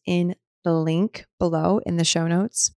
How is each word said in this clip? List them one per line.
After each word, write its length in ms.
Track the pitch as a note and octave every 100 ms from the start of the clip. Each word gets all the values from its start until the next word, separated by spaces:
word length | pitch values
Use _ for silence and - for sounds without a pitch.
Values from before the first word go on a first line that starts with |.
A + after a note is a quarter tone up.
| -
in 300 | F3 F3 F#3 _ _
the 100 | F3
link 540 | E3 D#3+ E3 G#3 - - -
below 440 | F3+ D#3+ E3 G3+
in 120 | - E3+
the 80 |
show 240 | E3 E3+ E3
notes, 420 | E3+ G#3 - -